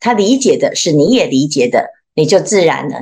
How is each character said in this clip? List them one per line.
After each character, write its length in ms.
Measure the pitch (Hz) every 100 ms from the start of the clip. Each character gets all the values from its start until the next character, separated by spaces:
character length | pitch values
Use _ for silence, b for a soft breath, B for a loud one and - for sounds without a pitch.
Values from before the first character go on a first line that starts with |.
他 100 | -
理 260 | 226 196 262
解 200 | - 135
的 180 | 143 -
是 160 | -
你 200 | 151 151
也 140 | 247 156
理 220 | 131 147
解 220 | 147 123
的， 220 | 117 113 B _ -
你 100 | 151
就 160 | 190
自 240 | 160 208 165
然 240 | 135 139
呢， 80 | 123